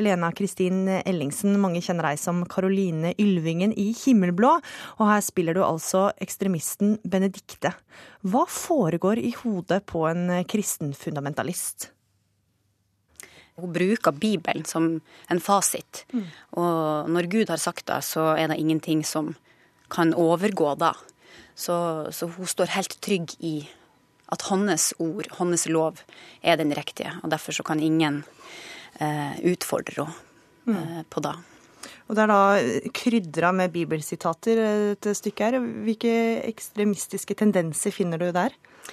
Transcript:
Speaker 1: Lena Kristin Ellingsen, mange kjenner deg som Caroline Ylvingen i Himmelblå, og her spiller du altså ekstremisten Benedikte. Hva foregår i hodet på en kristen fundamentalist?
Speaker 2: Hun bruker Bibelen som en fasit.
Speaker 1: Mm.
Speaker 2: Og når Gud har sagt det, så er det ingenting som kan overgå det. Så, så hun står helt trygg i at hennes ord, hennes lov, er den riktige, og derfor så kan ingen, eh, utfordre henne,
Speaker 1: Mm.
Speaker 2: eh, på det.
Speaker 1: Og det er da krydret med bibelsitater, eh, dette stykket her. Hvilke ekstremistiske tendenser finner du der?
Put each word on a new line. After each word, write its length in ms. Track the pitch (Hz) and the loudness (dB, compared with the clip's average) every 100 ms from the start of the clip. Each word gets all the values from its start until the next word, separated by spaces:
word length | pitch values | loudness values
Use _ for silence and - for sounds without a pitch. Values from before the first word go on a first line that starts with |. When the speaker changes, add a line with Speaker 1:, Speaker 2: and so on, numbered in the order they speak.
Speaker 1:
Lena 240 | 208 180 170 170 | 4 2 2 0
Kristin 540 | 196 - 180 185 190 190 | -2 0 0 2 2 0
Ellingsen, 540 | - 175 139 - 202 202 | 0 -2 -2 0 2 4
mange 180 | 196 175 | 4 0
kjenner 280 | 175 175 160 | -2 0 0
deg 100 | 151 | 0
som 220 | - 175 175 | -2 -2 -2
Caroline 600 | - 190 196 190 160 165 - | 0 0 2 0 0 -2 2
Ylvingen 560 | 208 180 160 165 202 - | 2 2 0 0 0 0
i 140 | 208 233 | -2 0
Himmelblå, 540 | - 233 180 175 240 339 - - - - | 4 6 6 4 6 4 2 -14 -10 0
og 100 | 208 | 4
her 140 | 208 | 4
spiller 320 | 202 - 165 170 | 2 0 0 2
du 60 | |
altså 460 | 190 160 - 190 196 - | 2 0 0 2 2 0
ekstremisten 760 | 190 - 196 170 - - 202 214 180 | -6 -4 -2 -2 -4 0 2 0 0
Benedikte. 640 | 190 196 185 - - 139 - _ - - - 190 | 0 0 -2 -12 -6 -4 -4 _ -20 -20 -10 -2
Hva 160 | 226 349 | 0 0
foregår 720 | - - 320 170 170 185 220 | -2 0 2 2 2 2 0
i 80 | 240 233 | -2 -4
hodet 400 | 240 196 170 185 - | -4 -2 0 -2 -2
på 160 | 165 156 | 0 0
en 340 | 170 180 180 175 | 0 0 0 0
kristen 420 | 214 190 - 147 143 | -2 -2 -4 -6 -6
fundamentalist? 920 | - 147 143 156 117 185 - - - _ _ _ _ _ _ _ _ _ _ _ _ - - - - - | -6 -6 -4 -2 -4 -4 -8 -10 -14 _ _ _ _ _ _ _ _ _ _ _ _ -20 -20 -20 -20 -12
Speaker 2:
Hun 160 | 180 | -6
bruker 380 | 165 185 233 - | 0 2 2 0
Bibelen 540 | 147 214 208 - - 160 | 2 0 0 -2 -4 -2
som 220 | 165 165 165 - - - | 0 0 0 -6 -14 -4
en 100 | 175 | -2
fasit. 640 | - 202 - - - - - | 2 2 2 -2 -8 -18 -8
Speaker 1:
Mm. 160 | 247 180 - - - | -6 -6 -10 -10 -2
Speaker 2:
Og 500 | 175 165 156 151 151 | 0 2 0 0 0
når 180 | 170 175 | 0 0
Gud 220 | 214 208 | 0 0
har 100 | 160 | 0
sagt 240 | - - - | -2 -4 -4
det, 140 | - | -4
så 300 | - - 160 156 | -2 0 2 2
er 160 | 160 | 2
det 80 | 156 | 0
ingenting 460 | 156 160 165 156 151 | 0 0 0 0 0
som 300 | 156 156 160 _ _ _ _ - | -4 -4 -8 _ _ _ _ -6
kan 220 | - 165 | 0 2
overgå 640 | 165 165 170 202 185 151 143 | 4 4 2 0 0 0 2
det. 160 | 165 - - _ - - - - | 0 0 -6 _ -20 -20 -20 -10
Så, 160 | - 175 175 160 151 | -4 0 0 -2 -6
så 140 | - 170 | -8 -8
hun 160 | 170 180 | -8 -6
står 300 | - 180 196 | -2 0 0
helt 240 | 190 - | -4 -6
trygg 300 | - 196 160 - | -2 -2 -2 -8
i 140 | 165 156 147 - _ _ _ _ - | -6 -6 -8 -16 _ _ _ _ -10
at 160 | 180 - | -8 -2
hennes 420 | 190 208 160 - - | 0 2 2 0 -2
ord, 240 | 165 196 - - | -4 -4 -8 -2
hennes 240 | 175 170 - | 0 0 2
lov, 300 | 160 160 156 - - - - | 2 2 -2 -12 -20 -20 -4
er 160 | 165 160 | 2 2
den 140 | 156 143 | 2 -2
riktige, 380 | 143 - 143 165 | -6 -8 -10 -8
og 80 | 160 | -4
derfor 240 | 156 - 156 | -4 -4 -6
så 80 | |
kan 160 | - 156 | -2 0
ingen, 460 | 156 160 151 143 147 - - - - - - - | 2 4 2 0 -6 -16 -20 -18 -18 -18 -18 -6
eh, 400 | 151 151 143 - - | -4 -2 -4 -2 0
utfordre 500 | 180 - - 160 - | 0 -2 -4 -4 -6
henne, 120 | 151 160 - _ _ _ - | -6 -8 -18 _ _ _ -2
Speaker 1:
Mm. 80 | 202 | -2
Speaker 2:
eh, 280 | 160 165 156 | -2 -8 -8
på 140 | - | -6
det. 80 | 147 160 - - - - - - - | -6 -6 -14 -20 -20 -20 -20 -16 -4
Speaker 1:
Og 60 | 214 | 0
det 80 | 214 | 4
er 20 | |
da 640 | 202 196 202 123 117 - | 6 6 6 2 0 -4
krydret 640 | - - 226 170 151 170 185 | -4 0 0 0 0 2 4
med 160 | 185 | 0
bibelsitater, 880 | 170 160 156 151 170 175 165 233 226 | 0 -2 -4 -4 -4 -4 -2 0 2
eh, 300 | 220 208 208 | 2 2 0
dette 260 | 202 208 202 | 0 -2 -2
stykket 300 | 208 - 214 | -4 -2 0
her. 120 | 254 | 0
Hvilke 800 | 240 226 214 220 233 233 226 226 | -2 -4 -4 -2 0 2 2 0
ekstremistiske 960 | - 220 - - 208 196 - 196 - 202 | -4 -8 -8 -2 0 0 -4 -8 -6 0
tendenser 560 | 208 190 165 151 208 - | 2 4 2 -2 -2 -2
finner 240 | 180 165 | -2 -2
du 100 | 180 | 0
der? 180 | 175 220 - _ - - | 0 0 -4 _ -20 -20